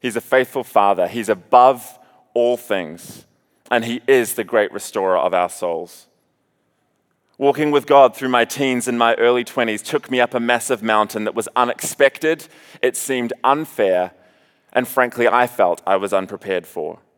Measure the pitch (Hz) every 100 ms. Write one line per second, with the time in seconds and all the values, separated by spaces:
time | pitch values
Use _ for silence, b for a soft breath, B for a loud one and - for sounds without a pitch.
0 | 127 110 - 131 127 135 117 110 101 95
1 | 87 110 107 101 87 123 127 123 - -
2 | b b b 120 120 123 - 98 80 82
3 | - - _ _ _ _ _ 120 113 120
4 | - 135 127 - 95 110 104 104 - 110
5 | 95 90 90 90 90 - 90 82 87 -
6 | _ _ _ _ _ _ _ _ _ _
7 | _ _ _ _ 139 143 151 147 - 139
8 | 131 - 131 123 117 - 135 123 123 120
9 | 117 113 117 123 120 - 113 107 - 151
10 | - 143 120 123 117 120 - 120 110 107
11 | 104 110 107 107 110 - 123 - - -
12 | 135 - 160 160 - B B B 123 123
13 | - 131 117 - 120 143 156 - 101 90
14 | 90 _ b b b b b - 123 -
15 | 123 120 117 95 123 - 92 85 - 98
16 | 98 98 95 101 98 92 85 - 80 -
17 | _